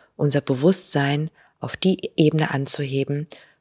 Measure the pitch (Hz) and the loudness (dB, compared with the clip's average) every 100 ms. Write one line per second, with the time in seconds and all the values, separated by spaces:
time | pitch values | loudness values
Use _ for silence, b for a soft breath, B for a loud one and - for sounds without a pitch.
0 | b - 143 139 - 127 160 190 - 143 | b -4 0 0 -2 2 4 4 2 0
1 | 139 147 156 b b b 123 - 190 185 | 0 -2 -4 b b b -10 -2 0 0
2 | - - 151 156 151 139 139 - 135 135 | -4 2 4 4 -2 -2 -4 -4 -2 -4
3 | 135 143 156 B B B | -2 -4 -6 B B B